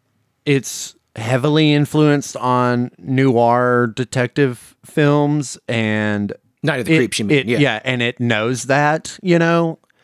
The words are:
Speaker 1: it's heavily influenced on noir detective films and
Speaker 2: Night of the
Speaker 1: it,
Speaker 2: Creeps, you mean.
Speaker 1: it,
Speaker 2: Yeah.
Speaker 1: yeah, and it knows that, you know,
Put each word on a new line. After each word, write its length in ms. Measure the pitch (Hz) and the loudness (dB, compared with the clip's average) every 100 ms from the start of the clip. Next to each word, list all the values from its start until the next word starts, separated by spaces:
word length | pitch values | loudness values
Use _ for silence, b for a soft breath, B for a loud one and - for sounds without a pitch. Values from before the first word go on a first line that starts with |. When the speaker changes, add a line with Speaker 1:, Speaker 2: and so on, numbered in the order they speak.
| _ _ _ _ 147 | _ _ _ _ -2
Speaker 1:
it's 480 | 139 - - - - _ - | -2 -2 -10 -14 -16 _ -10
heavily 560 | 110 127 147 151 156 | -4 -2 0 2 4
influenced 640 | 147 143 156 151 147 - - | 2 2 2 2 2 -2 -6
on 540 | 123 127 123 120 123 - | -2 0 2 0 -4 -8
noir 880 | 147 131 135 117 117 123 123 123 120 | -4 0 2 4 2 2 2 2 0
detective 880 | 110 123 131 123 - 139 120 - _ | -2 -4 -4 -2 0 -2 -2 -14 _
films 720 | - - 147 147 147 151 139 - - | -6 0 2 2 2 -2 -4 -10 -6
and 680 | 117 110 107 107 104 101 - _ _ | -2 0 0 -2 -2 -4 -8 _ _
Speaker 2:
Night 180 | 165 135 | -4 -4
of 60 | 110 | 0
the 80 | |
Speaker 1:
it, 20 | 160 | 0
Speaker 2:
Creeps, 200 | 113 - | 0 -2
you 60 | |
mean. 140 | 104 147 | 0 0
Speaker 1:
it, 80 | 110 | 2
Speaker 2:
Yeah. 120 | 120 | 2
Speaker 1:
yeah, 220 | 139 107 | 0 0
and 180 | 131 127 | -4 -2
it 180 | 120 - | -2 -2
knows 440 | 120 107 113 123 | -2 0 0 -2
that, 540 | 127 139 147 160 - - | -2 0 2 -2 -6 -8
you 160 | 190 170 | 0 2
know, 400 | 165 170 165 160 b b | 2 2 0 -4 b b